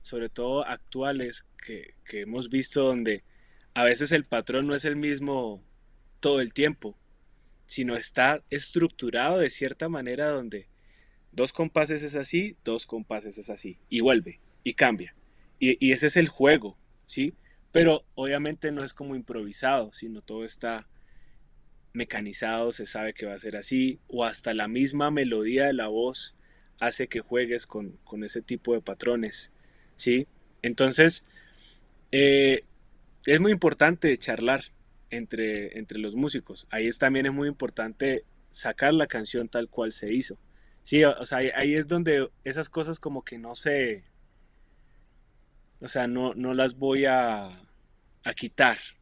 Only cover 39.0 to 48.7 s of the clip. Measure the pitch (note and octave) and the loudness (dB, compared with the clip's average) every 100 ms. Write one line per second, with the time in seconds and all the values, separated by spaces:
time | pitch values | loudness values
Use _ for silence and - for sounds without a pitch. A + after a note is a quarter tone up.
39 | C#3+ A#2+ G#2+ A#2+ A2+ A#2+ A#2 - A2+ - | 2 -2 -4 -4 -2 -4 -4 -4 -4 -6
40 | G#2 A#2+ C3 G2 _ _ - _ - D3 | -2 -2 -4 -12 _ _ -20 _ 0 6
41 | D3 - B2 C3 C3 - C#3 D3+ D3 E3+ | 6 4 -4 -2 0 0 0 0 0 0
42 | E3 C#3+ C3 _ C3+ D3 D3+ E3 D#3 E3 | 2 2 0 _ -8 -6 -6 -6 -6 -6
43 | D#3 C3+ - A#2+ A2+ A#2+ D#3 C#3+ B2 G#2 | -8 -8 -12 -14 -12 -4 0 2 2 -2
44 | - _ _ _ _ _ _ _ _ _ | -10 _ _ _ _ _ _ _ _ _
45 | _ _ _ _ _ _ _ _ B2+ C3 | _ _ _ _ _ _ _ _ -6 -2
46 | A#2+ B2 B2+ A2 B2+ C3 C3 B2+ C3+ C3+ | -2 -2 -2 -2 -2 2 2 2 0 2
47 | C3+ C3 A#2+ G#2+ G2 F#2 - _ _ _ | 4 4 2 -2 -6 -16 -20 _ _ _
48 | _ _ B2 - A#2+ - C3 | _ _ -8 -8 -8 4 4